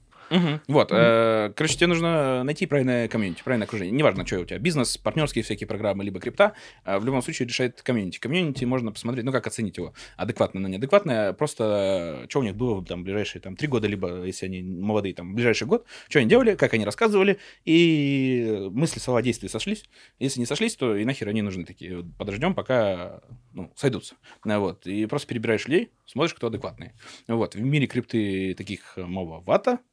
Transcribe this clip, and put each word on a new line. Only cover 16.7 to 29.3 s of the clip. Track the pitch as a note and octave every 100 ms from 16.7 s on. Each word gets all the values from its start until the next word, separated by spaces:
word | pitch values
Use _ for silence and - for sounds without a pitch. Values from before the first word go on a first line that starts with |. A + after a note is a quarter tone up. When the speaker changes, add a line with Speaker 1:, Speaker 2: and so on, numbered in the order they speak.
Speaker 1:
они | A#2 G2+
рассказывали, | - A3+ G#3 G3 G3 - - -
и | E3 E3+ D#3+ C#3+ C#3 C3 B2 A#2 G#2 G2
мысли, | G#2 D#3+ -
слова, | - B2
действия | B2 G#2+ F#2+
сошлись. | A2+ G3+ G#3+ - _ - -
Если | C3+ B2
не | A#2+
сошлись, | D3 A3 -
то | B2+ G2+
и |
нахер | A2+ C3+ G#2
они | A2
нужны | G#2 F#2 E2
такие. | - E2+ F2+
Вот | F2 -
подождем, | G2+ G2+ E3
пока, | F#3+ - B2+ G#2 F2+ F2+ - - A#2+ _
ну, | - F2+ -
сойдутся. | C#3 G2+ - - - - G#2+
Ну, | G#2
вот, | G2 - F#2
и | G2+ G#2+
просто | C#3+ -
перебираешь | A#2 A2+ A2 -
людей, | E3 A#3 _ _
смотришь, | - E3
кто | - A2+
адекватный. | A2+ - - - - - - -
Вот, | A2+ G#2
в | G2
мире | B2 D3 B2
крипты | B2 - A#2 G#2 F#2+ F#2+
таких | F2+ G2+ G2 - -
маловато. | F2 F#2 F2